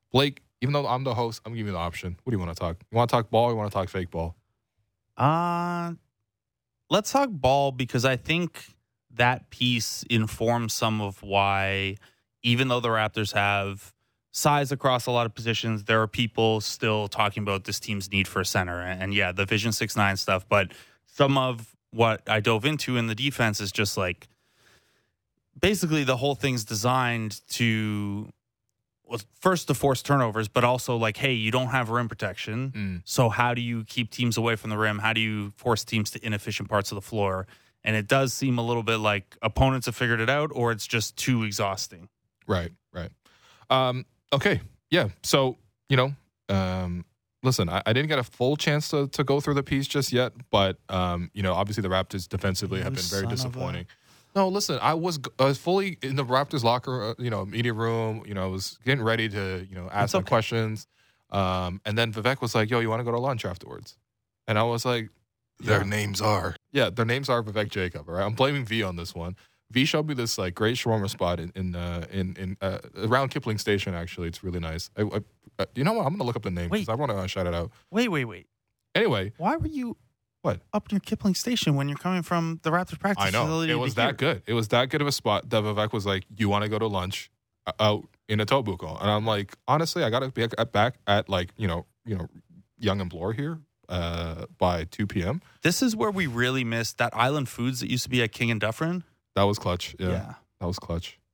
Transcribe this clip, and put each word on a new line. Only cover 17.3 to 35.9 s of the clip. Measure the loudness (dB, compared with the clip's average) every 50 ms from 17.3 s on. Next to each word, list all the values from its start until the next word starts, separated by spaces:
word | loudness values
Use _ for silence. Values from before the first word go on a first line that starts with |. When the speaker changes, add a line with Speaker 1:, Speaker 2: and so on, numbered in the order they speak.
| 0 -2
Speaker 2:
about | -2 -2 -2 -2 -4
this | -6 -8 -6
team's | -6 -6 -6 -6 -4 0
need | 0 0 2 2
for | 0 -2
a | 0
center. | 0 0 0 0 0 -2 -4
And, | -4 -6 -6 -4
and | -4 -2 0
yeah, | 0 0 0
the | 0 -2 0
Vision | 0 0 0 0 0
six | -2 -2 -4 -2 0
nine | 2 2 2 2
stuff, | 0 0 0 0 0 2 2
but | 2 2 2 0 -4 -14 -20 -20 _ _ _
some | _ 0 2 4 4 4 4
of | 2 0 -2 -6 -10 -16 _ _ _ _
what | 0 2 4 4 2 0 0 0
I | 0 2
dove | 4 2 2 2 2
into | 0 0 0 -2 0 0 0
in | 0
the | 0 -2
defense | -2 -2 -2 0 2 2 2 0 0
is | -4 -2
just, | -2 -2 -2 0 0
like, | -2 -2 -2 -4 -6 -12 -20 _ _ _ _ _ _ _ _ _ _ _ _ _ _ _ _ _ _ _ _ _ _ _ _ -2 2
basically | 2 4 4 2 2 2 2 2 2
the | 2 2 2
whole | 0 -2 0
thing's | 0 0 0 0 -2 -2
designed | -4 -4 0 2 2 2 2 2 2 0 -2 -4 -6 -8 -10 -12 -6
to, | -2 0 2 2 2 2 0 0 -2 -2 -4 -4 -6 -6 -8 -10 -16 _ _ _ _ _ _ _ _ _ _ _ _ _ _
well, | -10 -10 -10 -10 _ _ _
first | 2 2 2 2 0 -2
to | 0
force | 2 2 2 2 2
turnovers, | 2 2 4 4 4 2 0 -2 -2 0
but | 2 2
also, | 4 4 2 2 0 -2 0
like, | 0 0 0 0
hey, | 0 -2 0
you | 0 0 0 0
don't | 0 0 0 0
have | 0 0 0 0
rim | 0 -2 -2 -4
protection. | -4 -6 -6 -6 -6 -6 -8 -6 -6 -4 -6 -6 -6
Speaker 1:
Mm. | -6 -6 -6 -6 -8 -8
Speaker 2:
So | -2 2 2 4 4
how | 4 2 2 2 0
do | 0
you | -2 -2 -4 -4 -6
keep | -6 -4 -4 -4 -4
teams | -2 0 0 0 2
away | 2 2 0 0
from | 0 -2 -4
the | -2
rim? | 0 0 0 0 0
How | 0 0 2
do | 2
you | 0 0 -2 -4 -4 -6 -8
force | -4 0 0 0 0 0
teams | 0